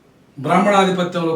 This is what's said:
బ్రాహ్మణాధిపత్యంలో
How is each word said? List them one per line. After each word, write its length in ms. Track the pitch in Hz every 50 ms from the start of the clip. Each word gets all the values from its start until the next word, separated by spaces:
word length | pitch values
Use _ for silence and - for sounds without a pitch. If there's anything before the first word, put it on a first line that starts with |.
| _ _ _ _ _ _ _ 139 131
బ్రాహ్మణాధిపత్యంలో 880 | 151 175 190 202 208 202 196 190 185 180 175 175 175 175 175 165 165 160